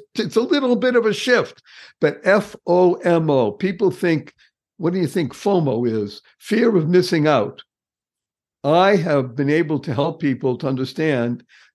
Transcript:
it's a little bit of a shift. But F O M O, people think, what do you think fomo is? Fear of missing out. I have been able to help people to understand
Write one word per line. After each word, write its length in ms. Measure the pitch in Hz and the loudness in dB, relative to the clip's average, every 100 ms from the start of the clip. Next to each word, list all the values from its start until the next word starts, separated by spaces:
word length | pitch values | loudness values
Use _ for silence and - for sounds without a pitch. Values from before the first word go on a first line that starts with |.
| - - | -8 -6
it's 220 | 180 220 | -2 -2
a 40 | |
little 340 | 247 294 262 240 | 0 0 0 0
bit 200 | 254 247 | 2 2
of 120 | 220 | 0
a 60 | |
shift. 480 | 202 - 240 - - _ - - - | -2 0 0 0 -8 _ -20 -20 -2
But 200 | 151 139 | -2 0
F 320 | 180 208 214 - - | 2 2 0 -8 0
O 260 | 175 180 185 | 4 4 2
M 340 | 185 170 160 | 0 0 2
O, 200 | 139 110 | 2 2
people 380 | - 185 202 196 | 0 -4 0 -2
think, 440 | - 180 160 - _ _ _ _ - | 0 0 0 -4 _ _ _ _ -6
what 160 | 165 | -4
do 60 | 185 | -2
you 80 | 160 | -2
think 260 | - 139 | -2 -4
fomo 560 | - 202 190 151 117 120 | -4 0 0 0 0 -2
is? 320 | 110 104 - _ _ | -2 -4 -8 _ _
Fear 380 | - 208 240 196 | -4 0 2 2
of 100 | 151 | 2
missing 400 | 180 180 170 151 | 2 2 2 2
out. 360 | 143 101 - - _ _ _ _ _ _ _ _ _ | 2 0 -8 -20 _ _ _ _ _ _ _ _ _
I 320 | 139 165 190 202 | 0 4 4 2
have 400 | 165 143 123 120 | 2 0 -2 -2
been 140 | 143 | 0
able 300 | 156 160 151 | 0 0 -4
to 140 | 151 | -4
help 280 | 131 143 - | -2 -2 -2
people 340 | 147 127 135 120 | -4 -2 -2 -2
to 80 | 143 | -4
understand 760 | 131 127 - 156 131 120 120 _ _ _ | -4 -6 -4 -2 0 -2 -6 _ _ _